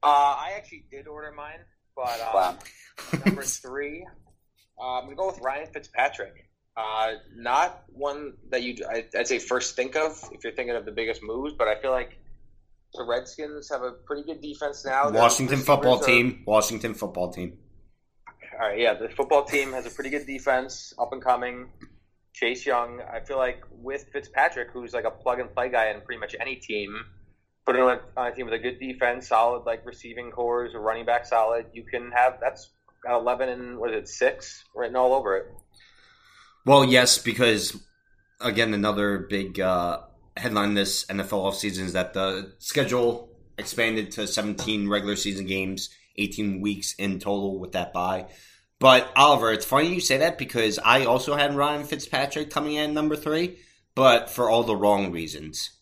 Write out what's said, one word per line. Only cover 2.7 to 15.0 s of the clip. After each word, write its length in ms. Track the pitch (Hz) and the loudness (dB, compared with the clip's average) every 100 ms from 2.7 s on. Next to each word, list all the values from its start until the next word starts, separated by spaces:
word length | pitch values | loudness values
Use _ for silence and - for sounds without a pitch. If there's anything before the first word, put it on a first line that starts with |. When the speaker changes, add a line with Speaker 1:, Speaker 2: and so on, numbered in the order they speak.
| - - | -20 -20
Speaker 2:
<laughs> 360 | - - 151 196 | -20 -6 0 2
Speaker 1:
number 180 | - | 0
three, 640 | 135 - 127 131 143 156 185 - _ _ _ _ _ _ | -4 -8 -8 -8 -8 -10 -16 -20 _ _ _ _ _ _
uh, 200 | 123 127 | -6 -6
I'm 60 | 131 | -6
gonna 100 | 143 | -4
go 120 | 190 | -4
with 120 | 185 | -2
Ryan 280 | 135 139 160 | -4 -6 -8
Fitzpatrick. 800 | 151 - - 135 - 98 - _ _ _ - | -14 -10 0 0 0 -12 -14 _ _ _ -8
Uh, 360 | 110 107 110 107 - 117 | -4 0 -2 -2 -14 -10
not 480 | 120 135 180 - - | 0 2 2 -2 -20
one 440 | - 143 143 147 - - | -8 -6 -6 -12 -16 -6
that 120 | 127 | -4
you, 140 | 123 123 - | -4 -8 -6
I, 160 | 117 113 101 | -8 -4 -4
I'd 100 | 120 | -2
say, 120 | 123 | -2
first 360 | - 123 120 - | -2 -4 -2 -4
think 220 | 127 156 | -4 0
of 260 | 156 151 - | -2 -4 -18
if 120 | - | -12
you're 100 | 120 | -10
thinking 220 | - 120 120 | -8 -4 -6
of 100 | 107 | -6
the 60 | |
biggest 300 | 104 113 110 | -6 -4 -6
moves, 320 | 107 117 143 147 | -6 -6 -6 -2
but 100 | 110 | 0
I 80 | 107 | 0
feel 100 | 135 | 0
like 260 | 131 120 - - - - - _ _ _ | -2 -4 -14 -20 -20 -20 -20 _ _ _
the 100 | - | -12
Redskins 680 | 117 120 127 - 151 151 - | -4 -4 -4 -12 -12 -12 -8
have 120 | 139 | -6
a 100 | 123 | -8
pretty 320 | 123 - 147 | -10 -10 -10
good 180 | 147 156 | -8 -12
defense 440 | 147 143 147 143 139 | -12 -8 -8 -6 -4
now. 240 | 135 | 0